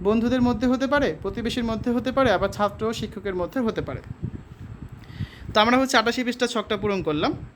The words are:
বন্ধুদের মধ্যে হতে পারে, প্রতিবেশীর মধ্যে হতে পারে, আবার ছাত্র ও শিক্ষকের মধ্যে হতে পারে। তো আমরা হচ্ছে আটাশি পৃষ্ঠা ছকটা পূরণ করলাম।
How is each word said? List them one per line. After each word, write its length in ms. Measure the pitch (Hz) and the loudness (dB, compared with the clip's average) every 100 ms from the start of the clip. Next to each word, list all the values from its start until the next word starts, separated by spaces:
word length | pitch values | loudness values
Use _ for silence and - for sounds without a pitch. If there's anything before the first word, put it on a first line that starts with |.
বন্ধুদের 380 | 190 226 233 254 | 2 2 2 4
মধ্যে 240 | 247 220 254 | 4 4 2
হতে 200 | 247 262 | 2 2
পারে, 220 | 285 226 156 | 2 2 -2
প্রতিবেশীর 440 | 196 233 233 247 233 | -6 -4 -2 -2 -2
মধ্যে 200 | 220 247 240 | -2 0 0
হতে 160 | 254 | 0
পারে, 180 | 262 254 180 | 2 4 4
আবার 120 | 196 202 | 2 0
ছাত্র 260 | 202 - 220 | -2 0 -4
ও 40 | |
শিক্ষকের 420 | 220 214 202 196 185 | -4 -6 -6 -6 -4
মধ্যে 240 | 175 269 220 | -2 0 0
হতে 160 | 165 - | -2 -6
পারে। 140 | 85 - - - - - - - - - - - - - - - | -8 -10 -10 -8 -10 -16 -18 -16 -14 -16 -16 -18 -10 -10 -10 0
তো 80 | 214 | 4
আমরা 140 | 226 254 | 6 6
হচ্ছে 140 | 262 247 | 4 4
আটাশি 240 | 226 254 | 4 0
পৃষ্ঠা 240 | 240 233 240 | -2 0 -2
ছকটা 280 | 220 - 208 | -2 -2 -2
পূরণ 220 | 208 196 160 | 0 0 0
করলাম। 240 | 151 247 - - | 0 0 -2 -10